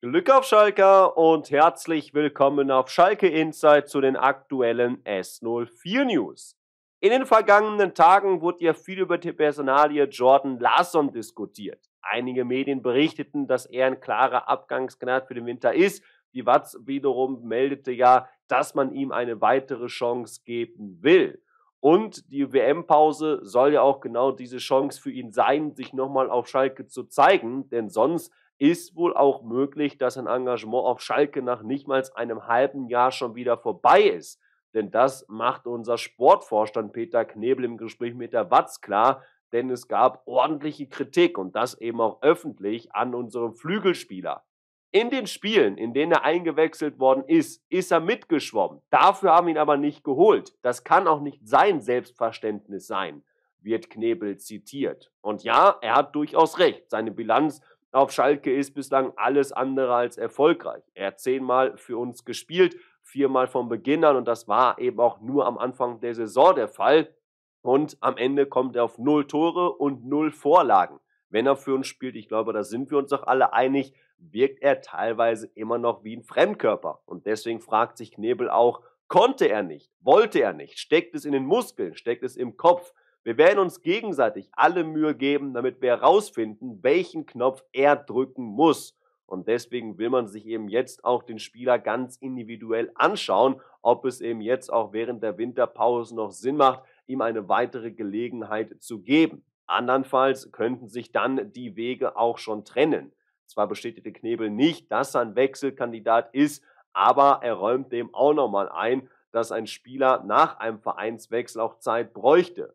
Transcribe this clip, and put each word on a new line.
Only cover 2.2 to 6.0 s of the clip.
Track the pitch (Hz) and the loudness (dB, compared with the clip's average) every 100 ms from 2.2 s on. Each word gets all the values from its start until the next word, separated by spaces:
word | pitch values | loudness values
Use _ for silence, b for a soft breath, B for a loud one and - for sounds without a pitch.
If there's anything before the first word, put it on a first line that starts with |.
| 151 147 139 143 139 | -2 2 2 2 2
auf | 131 131 | 2 0
Schalke | - 175 208 190 | 4 4 4 2
Insight | 156 160 151 156 147 143 | 2 -2 2 6 6 4
zu | 143 | 0
den | 135 131 | 0 2
aktuellen | 135 135 _ 135 120 117 120 123 - | 0 0 _ -2 0 2 0 -2 -6
S | 101 92 - | -6 -6 -10
null | 117 120 120 | -6 -6 -6
vier | _ 170 226 | _ -6 -2